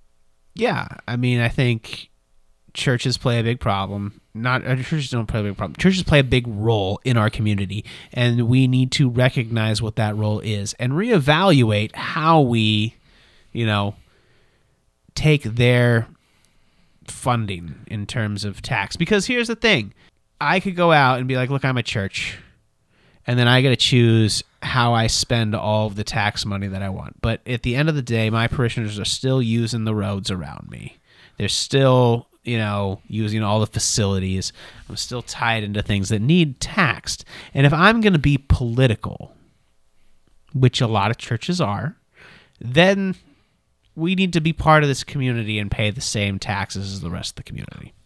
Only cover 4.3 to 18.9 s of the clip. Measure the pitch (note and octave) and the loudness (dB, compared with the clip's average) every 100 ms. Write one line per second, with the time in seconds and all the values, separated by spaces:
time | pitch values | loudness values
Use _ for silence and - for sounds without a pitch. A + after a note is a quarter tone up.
4.3 | A2 B2 B2+ - C3 B2 D#3 B2+ A#2+ A2 | -8 -4 -2 -2 -4 -2 -4 -4 -4 -4
5.3 | A2+ G#2 F#2+ F#2 C2 F#3 F#3+ - D3 B2+ | -4 -4 -4 -8 0 2 2 4 4 4
6.3 | B2+ B2 G#2 A2 A2 F#2 G#2 C3 A#2+ G#2+ | 0 0 -2 0 0 0 -2 0 2 2
7.3 | - G#2+ G2 F#2+ G2+ - - - - A#2+ | 0 0 0 -2 -8 -10 -16 -10 -2 0
8.3 | A#2+ A#2 B2+ B2+ B2+ B2+ - C3 A#2+ B2+ | 2 4 4 4 4 2 2 2 2 2
9.3 | C3 A2+ A#2 A2 G#2+ A2 A2+ G#2+ G#2 G#2+ | 0 -2 0 0 0 -2 -2 -2 0 -2
10.3 | G#2+ A2 G#2 G2 - B2 D3 A#3 G#3 C3+ | -2 -4 -4 -6 -6 -4 -2 2 2 4
11.3 | D3+ G3 C#3+ A2+ G#2 A2 - - E3+ D#3 | 4 6 6 6 2 -2 -6 -8 -2 4
12.3 | D#3+ C3 A#2 A2 G#2+ A2 - _ _ _ | 4 4 2 2 2 0 -6 _ _ _
13.3 | _ _ - A2+ G#2 G2+ G2 _ _ _ | _ _ -4 0 0 -2 -6 _ _ _
14.3 | _ _ _ _ _ _ _ _ - D3+ | _ _ _ _ _ _ _ _ -2 2
15.3 | D3+ A2 A2+ B2 B2 A#2+ A#2 A#2 - _ | 2 0 0 2 4 4 2 -2 -10 _
16.3 | _ _ _ _ _ _ _ - - B2+ | _ _ _ _ _ _ _ -20 -6 -2
17.3 | A#2+ G#2 F#2 E2+ C2 - G#2+ G2+ B2+ G#2+ | 0 -2 -6 -10 -14 -10 -8 -6 -4 -2
18.3 | G2+ G2+ F#2+ - A2+ G2 | -4 -6 -8 -4 -4 -4